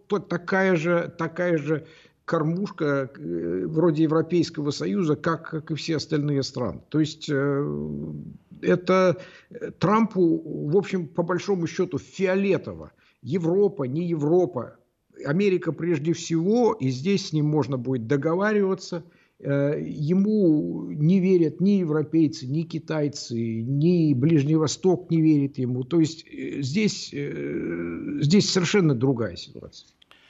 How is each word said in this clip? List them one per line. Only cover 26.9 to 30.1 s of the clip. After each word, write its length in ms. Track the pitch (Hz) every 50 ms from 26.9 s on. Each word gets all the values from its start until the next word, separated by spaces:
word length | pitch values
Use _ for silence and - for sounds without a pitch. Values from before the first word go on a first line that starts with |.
| - - - -
э, 1080 | 147 143 143 143 - 147 - - 147 - - - - 175 170 170 85 - - - - 143
здесь 300 | 147 147 185 202 - -
совершенно 440 | - 190 170 - - 208 175 151 135
другая 420 | 113 127 139 131 113 113 92 90
ситуация. 520 | - - - - 55 - - - - - _ _ _ _ _